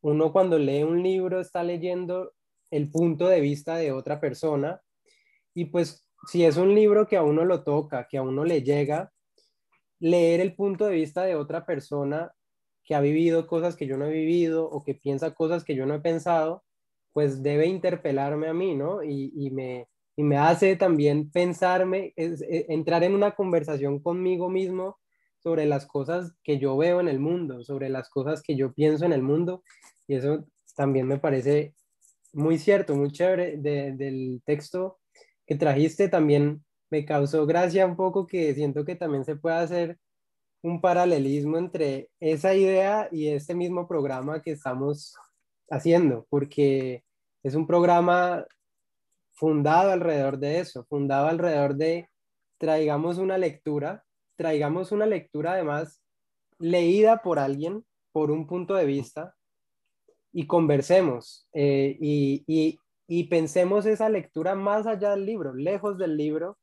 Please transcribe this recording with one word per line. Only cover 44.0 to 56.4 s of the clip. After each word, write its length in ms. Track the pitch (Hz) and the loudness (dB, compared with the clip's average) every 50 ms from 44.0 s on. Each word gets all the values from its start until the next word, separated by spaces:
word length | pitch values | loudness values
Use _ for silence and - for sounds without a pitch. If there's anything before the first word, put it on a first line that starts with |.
| 139 139 131 131 131 143 156 160 | -2 -2 -4 -6 -6 -6 -8 -8
que 100 | 147 170 | -6 -8
estamos 640 | 151 147 - 135 127 127 139 143 147 147 - - - - - _ _ _ _ _ _ _ _ _ | -10 -6 -6 -6 -6 -4 -2 -4 -4 -4 -8 -20 -20 -20 -20 _ _ _ _ _ _ _ _ _
haciendo, 560 | 156 131 - 170 170 175 175 147 127 113 113 _ | -6 -2 2 4 4 6 6 4 2 0 -6 _
porque 720 | - 143 139 143 - - 143 139 135 135 131 131 127 120 _ _ _ _ _ _ _ _ _ | -2 -2 -2 -2 0 2 2 2 2 2 -2 -4 -8 -10 _ _ _ _ _ _ _ _ _
es 120 | 139 131 | -4 -4
un 120 | 156 160 | -2 -2
programa 800 | 143 165 175 175 175 175 170 175 180 175 180 180 180 175 165 - - _ _ _ _ _ _ _ _ _ _ _ _ _ _ _ _ | 2 2 2 4 4 4 4 4 4 2 2 2 0 -2 -4 -8 -12 _ _ _ _ _ _ _ _ _ _ _ _ _ _ _ _
fundado 600 | _ - 151 160 156 151 143 151 156 170 190 196 | _ -2 0 2 2 2 2 4 4 4 4 4
alrededor 480 | 190 180 175 170 156 143 135 135 139 131 | 2 2 0 0 0 0 0 -2 -2 -2
de 200 | 139 143 151 175 | -4 -2 -2 -2
eso, 240 | 180 - - 127 117 | -4 -4 -10 -16 -12
fundado 420 | _ 151 143 143 139 135 139 143 | _ -4 -2 0 0 2 2 2
alrededor 480 | 156 165 170 175 175 156 147 143 143 143 | 2 0 0 0 0 2 2 2 0 0
de 340 | 139 156 160 165 175 170 _ _ _ _ _ _ _ _ _ _ | 0 0 0 0 -2 -6 _ _ _ _ _ _ _ _ _ _
traigamos 600 | _ - 156 156 156 156 151 147 143 160 170 175 180 | _ -2 0 2 2 2 0 0 0 -2 -2 -2 -2
una 180 | 190 190 190 | -2 -2 0
lectura, 640 | 190 185 165 147 - _ 156 147 147 143 156 196 220 _ _ _ _ _ _ _ | 0 -2 -2 -4 -6 _ -4 -4 -2 -4 -4 -8 -10 _ _ _ _ _ _ _
traigamos 560 | _ 170 165 156 147 147 147 156 180 185 - | _ -2 -2 0 0 0 0 -2 -4 -4 -2
una 140 | 214 208 214 | -2 0 0
lectura 480 | 220 214 175 - _ _ 151 151 170 185 | 0 0 -2 -4 _ _ -4 -4 -2 -2
además 480 | 190 170 151 143 147 165 160 - _ _ _ _ _ _ _ _ _ | -2 -2 -2 -4 -4 -6 -8 -12 _ _ _ _ _ _ _ _ _